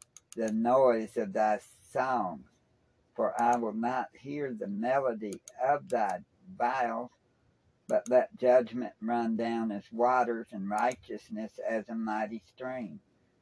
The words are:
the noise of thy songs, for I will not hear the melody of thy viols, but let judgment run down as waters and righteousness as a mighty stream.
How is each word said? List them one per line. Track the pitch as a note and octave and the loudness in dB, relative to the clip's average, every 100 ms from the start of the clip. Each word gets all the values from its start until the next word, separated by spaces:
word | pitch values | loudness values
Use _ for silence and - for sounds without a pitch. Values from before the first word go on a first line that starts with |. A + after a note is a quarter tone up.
| - - _ - | -20 -20 _ -6
the | A2 | -2
noise | G#2+ A#2 C3 C3 A2+ G#2+ - | 0 4 6 6 4 0 -4
of | G#2 | -2
thy | G#2 G#2+ G#2 - _ _ | 2 2 2 -4 _ _
songs, | C3+ C3 B2 F#2+ D2+ - _ _ _ _ _ _ - | -2 0 0 -2 -6 -14 _ _ _ _ _ _ -4
for | A2 - | -2 2
I | A#2 A#2+ | 2 2
will | A2+ | 0
not | G#2+ A#2 B2+ A#2+ - | -2 -2 -2 -4 -10
hear | C3+ D3 C#3 | -10 -6 -6
the | A2+ G2+ | -6 -6
melody | G2+ A#2+ C#3 C3 A2 G#2+ F#2+ - - | -4 0 2 0 -2 -6 -10 -14 -4
of | B2+ C#3+ A2 | 0 0 0
thy | A#2+ G#2 F#2 - _ - F#3 | 0 0 -2 -10 _ -18 -4
viols, | A#2+ C3 A#2+ A2+ B2 - _ _ _ _ _ _ - | -2 0 -2 -2 -8 -14 _ _ _ _ _ _ -2
but | G#2+ - | 0 4
let | B2+ A#2+ A2+ | 4 4 2
judgment | B2+ B2+ A2+ A#2 A2 - | 6 6 4 -2 -8 -6
run | A2 A#2+ A2+ A2 | -2 0 0 0
down | A#2 A#2 A2+ | 0 -2 -2
as | G2+ - | -4 -8
waters | A2+ A#2+ B2+ A#2+ A2+ A#2 | 0 2 4 2 -2 -6
and | A2 G2 | -8 -4
righteousness | G#2 A#2+ B2 - G#2+ - G#2+ A2 - - | 0 0 -2 -8 -14 -10 -8 -8 -8 -4
as | A2+ G#2 | -4 -4
a | A2+ | -6
mighty | A2 G#2+ G#2+ A2 - - | -4 -4 -4 -6 -14 -12
stream. | B2+ B2+ G#2+ G2 - _ _ _ | -10 -8 -10 -14 -20 _ _ _